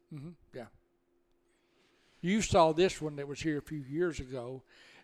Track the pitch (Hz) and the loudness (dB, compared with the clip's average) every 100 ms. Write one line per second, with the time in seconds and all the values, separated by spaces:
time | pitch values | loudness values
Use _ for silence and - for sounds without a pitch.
0 | - 151 156 165 _ 131 110 - _ _ | -18 -14 -14 -18 _ -16 -16 -20 _ _
1 | _ _ _ _ _ _ _ _ _ _ | _ _ _ _ _ _ _ _ _ _
2 | _ - 170 214 - 202 160 156 185 - | _ -6 0 0 4 6 6 6 2 2
3 | 156 143 143 135 160 147 - 156 131 151 | -8 -8 -10 -6 -2 -2 -4 -10 -6 -2
4 | 175 147 127 131 120 131 - - - - | -2 -4 -8 -8 -8 -12 -14 -20 -20 -18